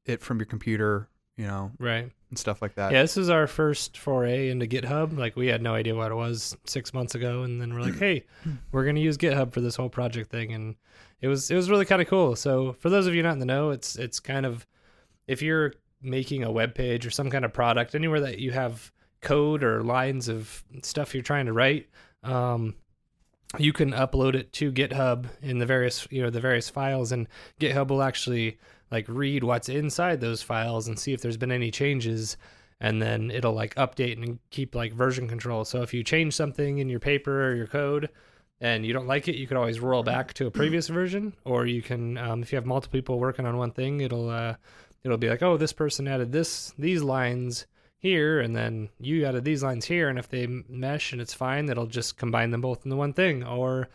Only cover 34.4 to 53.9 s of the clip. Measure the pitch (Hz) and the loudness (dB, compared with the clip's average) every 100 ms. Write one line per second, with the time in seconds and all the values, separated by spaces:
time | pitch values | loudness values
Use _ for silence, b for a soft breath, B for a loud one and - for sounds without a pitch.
34.4 | _ - 131 120 113 113 127 127 120 117 | _ -6 -6 -4 -4 0 0 0 -4 -4
35.4 | 123 113 110 127 117 123 110 160 156 - | -4 -4 -2 -2 -2 -4 0 2 2 0
36.4 | 147 147 143 143 131 120 143 143 143 139 | -2 0 -2 0 -2 -2 0 0 0 0
37.4 | 131 120 113 143 143 147 127 - b b | 0 0 -2 -2 0 -2 -4 -10 b b
38.4 | b - 120 110 110 127 127 139 156 127 | b -4 0 0 0 -2 0 0 0 -4
39.4 | 127 131 117 113 127 127 117 123 - - | -2 0 0 0 2 2 2 0 -2 -2
40.4 | 127 - 151 165 160 170 180 196 208 - | -2 2 2 2 0 -2 0 -2 -4 -8
41.4 | 131 123 120 120 - 120 117 120 120 113 | -2 0 0 -2 -2 -4 -4 -4 -4 -4
42.4 | 117 135 123 131 - 135 127 123 127 127 | -2 -4 0 -2 0 -4 -2 0 0 0
43.4 | 123 120 120 123 131 143 131 120 117 117 | -2 0 -2 -2 -2 -2 -2 -2 -2 -2
44.4 | 117 113 b b b b 131 113 113 120 | -4 -6 b b b b -2 0 2 2
45.4 | 180 160 156 - 147 - 139 135 120 147 | 4 4 2 0 -2 -2 -2 0 0 0
46.4 | 165 - - - 160 175 139 131 123 123 | 0 -4 -10 -4 0 2 2 2 0 0
47.4 | 123 120 - _ _ _ 185 170 151 156 | -4 -6 -10 _ _ _ 0 2 4 2
48.4 | 117 117 113 113 104 - 127 160 139 127 | 2 0 -2 -4 -8 -8 -2 0 2 0
49.4 | 139 147 135 120 - 175 147 127 - 127 | 0 0 0 -2 -2 0 0 -2 -4 -4
50.4 | 120 127 - 127 131 147 - 123 117 - | -4 -6 -10 -6 -4 -2 -4 -6 -8 -4
51.4 | 131 143 147 120 117 120 - - 120 117 | -2 0 0 -2 -2 -4 -6 -4 0 2
52.4 | 117 120 127 123 135 135 143 156 185 135 | 2 0 -2 -4 -4 -2 0 2 2 2
53.4 | 123 123 127 131 123 | -4 -2 0 0 -4